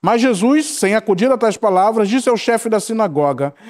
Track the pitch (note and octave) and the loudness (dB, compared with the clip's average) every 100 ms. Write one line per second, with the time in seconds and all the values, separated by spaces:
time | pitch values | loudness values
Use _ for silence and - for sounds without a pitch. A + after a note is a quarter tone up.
0 | F3+ A#3 B3+ G#3 A3 D4 D4+ - G3 G#3+ | 2 2 2 2 2 2 0 -4 0 0
1 | G#3+ F#3 A#3+ C4 A3+ G3 A3 F#3 G3 A3+ | 0 0 2 2 0 0 0 2 2 2
2 | G3+ B3 B3 A#3 - A#3 A3+ G#3+ - A3+ | 0 0 0 -2 0 -2 0 -2 -2 -2
3 | G#3+ D3 C#3+ C3 C#3 - A3+ | -2 0 0 0 -4 -6 -20